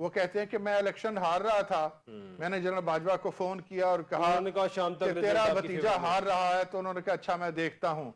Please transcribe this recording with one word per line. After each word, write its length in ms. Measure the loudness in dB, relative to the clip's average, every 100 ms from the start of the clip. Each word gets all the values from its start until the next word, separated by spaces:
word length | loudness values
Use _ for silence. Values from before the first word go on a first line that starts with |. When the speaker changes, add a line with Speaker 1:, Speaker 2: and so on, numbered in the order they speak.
Speaker 1:
वो 80 | -4
कहते 300 | 0 0 0
हैं 80 | -2
कि 100 | -4
मैं 220 | 0 2
election 380 | 0 -2 -4 -2
हार 240 | 0 2
रहा 220 | 2 2
था, 400 | 2 0 -2 -4 -16
Speaker 2:
हम्म। 340 | -16 -14 -8
Speaker 1:
मैंने 200 | -4 -2
General 180 | -2 0
बाजवा 360 | 0 0 2 0
को 140 | -2
फोन 300 | -4 -4 -4
किया 280 | -6 0 2
और 160 | 2
कहा 240 | 0 0 2
Speaker 2:
उन्होंने 240 | 2 2
कहा, 160 | 0 0
"शाम 260 | 0 -2
तक 60 | 0
Speaker 1:
कि 60 | -2
Speaker 2:
रिजल्ट 200 | 0 2
Speaker 1:
तेरा 160 | 4
Speaker 2:
आपकी 140 | 4 2
Speaker 1:
भतीजा 340 | -2 0 2
Speaker 2:
फेवर 120 | 2
में।" 80 | 2
Speaker 1:
हार 140 | 0
रहा 260 | 2 2 2
है, 160 | 2 0
तो 140 | -2
उन्होंने 220 | -4 -4
कहा, 120 | -2
"अच्छा, 240 | -2 0 -2
मैं 180 | -2 -2
देखता 340 | -4 -2 -2
हूँ।" 240 | -2 -6